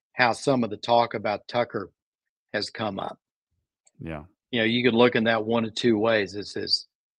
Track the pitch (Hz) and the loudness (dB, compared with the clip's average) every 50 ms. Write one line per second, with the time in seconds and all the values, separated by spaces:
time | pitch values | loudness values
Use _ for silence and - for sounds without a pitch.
0 | _ _ _ - 127 120 110 - - - 139 127 117 107 104 101 - - 120 117 | _ _ _ 0 2 2 2 0 0 0 2 2 0 -2 -4 -8 -2 2 4 4
1 | 117 117 - 117 98 107 104 101 - - - 120 120 - - 113 95 82 _ _ | 4 2 -2 -4 -4 -4 -4 -4 -8 -6 -2 -2 -2 -2 -4 -8 -10 -10 _ _
2 | _ _ _ _ _ _ _ _ _ _ - 107 101 - - - 113 107 98 95 | _ _ _ _ _ _ _ _ _ _ -6 -6 -6 -6 -8 -6 -6 -6 -4 -6
3 | 92 - - - _ _ _ _ _ _ _ _ _ _ _ _ _ _ _ _ | -8 -8 -10 -12 _ _ _ _ _ _ _ _ _ _ _ _ _ _ _ _
4 | 120 82 80 76 76 - _ _ _ _ - 120 110 113 117 120 123 127 113 113 | -12 -10 -10 -10 -12 -16 _ _ _ _ -2 0 0 2 2 2 2 2 6 6
5 | 120 123 120 123 110 117 113 113 107 110 113 117 113 110 101 - - 123 113 104 | 6 6 6 2 2 2 0 0 0 0 0 0 -2 -2 -6 -2 2 2 2 4
6 | 107 113 113 107 101 90 92 104 98 - - - 98 92 - - - _ _ _ | 2 2 2 2 0 -2 -6 -10 -10 -8 -8 -8 -4 -2 -2 -4 -4 _ _ _
7 | _ _ _ | _ _ _